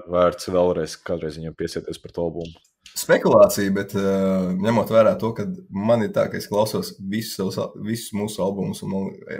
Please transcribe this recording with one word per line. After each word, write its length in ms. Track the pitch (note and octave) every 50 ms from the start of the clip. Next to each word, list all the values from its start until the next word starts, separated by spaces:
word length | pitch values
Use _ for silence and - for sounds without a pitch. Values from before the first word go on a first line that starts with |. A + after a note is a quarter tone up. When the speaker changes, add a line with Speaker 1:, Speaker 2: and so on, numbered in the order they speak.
| -
Speaker 1:
vērts 440 | E2+ F2 F2 F2+ F2 F2 - - -
vēlreiz 460 | F#2 F2+ F2 F2+ F2 E2 D#2+ D#2 - -
kādreiz 380 | - - F#2 E2+ D#2+ D#2 D2+ D#2+
viņiem 160 | D#2+ E2 D#2
piesieties 460 | - F2 E2 - E2 - - E2 -
par 140 | - - -
to 80 | - E2+
albumu. 320 | E2+ D#2+ E2+ E2+ E2 E2 - _ _ _ _ -
Speaker 2:
Spekulācija, 840 | - - - - - B3 - - F#3 C3 G#2+ G2+ G2 - G#2 G2+ G2
bet, 220 | G2 G2 G2+ - -
ā, 220 | G2+ G2 G2 F#2+ F#2+ F#2+ F#2+ F#2+ F#2+ F#2 F2+ F#2
ņemot 360 | F#2 G2 A2 A#2 A2+ G2 -
vērā 240 | A2+ A2+ A2 G#2+ F2+ -
to, 120 | A2 A2+ A2+
ka 100 | - G#2 F#2+ F2+ - - -
man 340 | F2+ G2 G2+ A2 A#2 A#2
ir 80 | G#2+ G2
tā, 160 | F#2+ G#2 G2
ka 140 | - - -
es 80 | - -
klausos 460 | G#2 G2+ A2 A2 - G#2 - - - -
visus 380 | G2 F#2+ G2+ A2 A2+ - - -
savus 220 | F#2+ F#2 F#2 -
al-, 160 | G2+ - - F#2+
visus 380 | G2 G#2 A#2 A#2 - - -
mūsu 260 | G2+ G#2 G#2+ - -
albumus, 400 | F#2 G2 G2+ G2 F2+ F#2 G2 -
un 140 | - G2+ G2
man, 180 | F#2+ G2 G2 - - - - - -